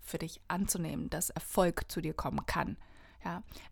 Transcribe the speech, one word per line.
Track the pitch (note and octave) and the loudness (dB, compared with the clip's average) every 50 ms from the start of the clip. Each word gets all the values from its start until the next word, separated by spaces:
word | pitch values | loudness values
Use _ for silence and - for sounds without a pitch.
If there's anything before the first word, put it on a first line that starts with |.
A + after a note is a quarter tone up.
für | - - - | -8 -4 -4
dich | - - E3 - - - | -4 -4 -4 -8 -6 -4
anzunehmen, | - F3 F3+ G3+ - - F3 D#3+ D#3 - D#3+ E3 - | 0 0 2 2 2 2 2 0 0 0 -2 -2 -2
dass | - D#3+ - - | 0 0 0 0
Erfolg | - E3 - - - G3+ F#3 F3 - - - - | -2 -4 -6 2 6 6 8 8 6 2 -2 -2
zu | - F3 | -2 -2
dir | D3+ D#3 - | 0 0 0
kommen | - - C#3 - C3+ - | 0 0 0 0 0 0
kann. | - - D#3 - F3+ - - - - - - - - - - - | 0 2 2 2 0 -2 -6 -8 -14 -18 -20 -20 -20 -14 -8 -6
Ja? | F3 E3+ F#3+ - - - - - - | -4 -4 -4 -6 -10 -14 -14 -12 -10